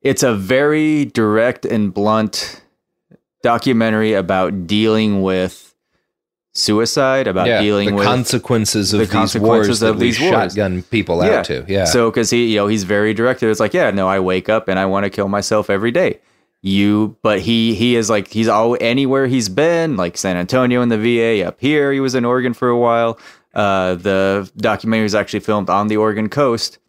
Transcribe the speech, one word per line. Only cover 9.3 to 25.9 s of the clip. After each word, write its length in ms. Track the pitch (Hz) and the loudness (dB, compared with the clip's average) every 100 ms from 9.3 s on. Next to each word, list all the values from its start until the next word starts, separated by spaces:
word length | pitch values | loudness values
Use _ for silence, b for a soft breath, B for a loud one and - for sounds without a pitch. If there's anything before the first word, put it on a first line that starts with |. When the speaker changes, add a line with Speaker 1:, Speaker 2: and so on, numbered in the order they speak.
| 117 107 113 104 | 0 2 4 2
Speaker 2:
wars 140 | 113 | 2
Speaker 1:
of 120 | 110 107 | 0 2
Speaker 2:
that 40 | |
we 60 | 117 | 0
Speaker 1:
these 140 | 110 | 0
wars. 100 | 165 | 0
Speaker 2:
shotgun 520 | 113 98 98 101 90 | 0 0 -2 -2 -4
people 360 | - 113 92 85 | -2 -4 0 0
out 60 | 90 | 2
Speaker 1:
Yeah. 120 | 165 | 0
Speaker 2:
to. 220 | 87 67 78 | -2 -8 -4
Yeah. 180 | 98 | -2
Speaker 1:
So, 260 | 87 123 117 | 0 2 2
'cause 180 | 113 110 | 0 0
he, 160 | 120 117 | 0 0
you 100 | 104 | 0
know, 120 | 101 | 0
he's 160 | 110 | -2
very 280 | 95 101 107 | 0 0 0
direct. 300 | 107 117 127 | 0 -2 0
It's 160 | 113 107 | -2 0
like, 160 | 107 | 0
"Yeah, 160 | 175 143 | 0 0
no, 160 | 98 95 | 0 0
I 140 | 98 | 0
wake 280 | 92 95 92 | 0 -2 0
up 200 | 110 - | -2 0
and 100 | 95 | -2
I 80 | 95 | 0
wanna 240 | 98 101 | -2 -4
kill 180 | 92 98 | -4 -2
myself 400 | 101 98 107 104 | -2 0 -2 0
every 220 | 98 113 | -2 0
day." 300 | 127 170 92 _ _ _ _ | 0 -2 -4 _ _ _ _
You, 540 | 98 98 101 104 107 - | -2 2 2 2 0 -2
but 180 | 110 104 | 0 0
he, 340 | 95 117 113 | 0 0 0
he 200 | 104 120 117 | 0 2 2
is, 120 | 107 | 2
like, 200 | 107 95 | -2 -2
he's 200 | 107 110 | -2 0
all, 280 | 107 113 98 | 2 2 0
anywhere 460 | 117 123 135 135 135 | 0 0 0 0 0
he's 240 | 131 107 | 0 -2
been, 460 | 92 156 170 165 113 | 0 0 0 -2 -2
like, 200 | 87 - | -4 -4
San 200 | 98 87 | -4 -4
Antonio 420 | 90 127 127 123 | -2 0 2 0
in 80 | 120 | 0
the 80 | 113 | 0
V 240 | 110 120 | 0 2
A, 220 | 113 110 | 2 0
up 160 | 87 - | -2 -4
here, 320 | 135 151 143 | -2 0 0
he 80 | 139 | 0
was 140 | 135 | -2
in 100 | 127 | -2
Oregon 300 | 120 127 127 | 0 0 -2
for 140 | 113 127 | -2 0
a 80 | 120 | 2
while. 400 | 120 117 117 117 B B B | 2 2 0 -4 B B B
Uh, 440 | - 104 95 92 90 | -2 0 2 0 -2
the 540 | 95 98 98 98 92 - | 0 0 0 0 -4 -4
documentary 460 | 110 101 113 110 | -2 -2 -2 0
was 120 | 107 | 0
actually 260 | 104 98 107 | 0 -2 -6
filmed 280 | - 104 90 | -2 -2 0
on 200 | 95 | 0
the 80 | 107 | 0